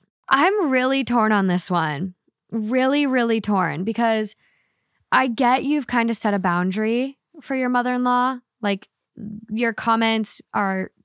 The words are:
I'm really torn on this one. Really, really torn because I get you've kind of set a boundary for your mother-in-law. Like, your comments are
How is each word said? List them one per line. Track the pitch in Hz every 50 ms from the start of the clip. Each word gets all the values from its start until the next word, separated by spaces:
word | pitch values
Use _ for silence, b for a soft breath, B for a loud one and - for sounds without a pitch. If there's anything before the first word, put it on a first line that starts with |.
| _ _ _ _ _ -
I'm | - 277 294 381 403 427 349 277
really | 262 254 254 262 269 269 262
torn | - 240 240 214 214 214
on | 202 190 185
this | 180 180 - -
one. | 185 170 160 151 147 139 185 185 180 _ _ _ _ _ _ _ -
Really, | 226 214 214 247 254 262 262 277 294 294
really | 269 254 254 240 233 226 226
torn | - 208 208 190 180 156 143 151 190
because | 214 220 - 240 226 226 220 214 202 - - _ _ _ _ _ _ _ _ _ _ _ _ _ _ -
I | 262 262
get | 254 226 208 254 240 254 269 -
you've | 285 302 302 247 -
kind | 240 233 233 233
of | 226
set | - - 214 202
a | 196
boundary | 180 185 175 175 180 185 185 208 220 214 226 240 262 277 277 _ _ _ _ 330 -
for | - 269
your | 262 254 247
mother-in-law. | 247 247 240 247 247 247 247 247 247 247 247 262 262 247 - _ _ _ 220
Like, | 202 202 196 - - _ _ _ _ _ - - 214 214 214 - -
your | 214 220 240 233 214
comments | - - 233 226 226 226 226 220 220 214 - - - - _ -
are | 220 202 190 190 190 190 - _ _ _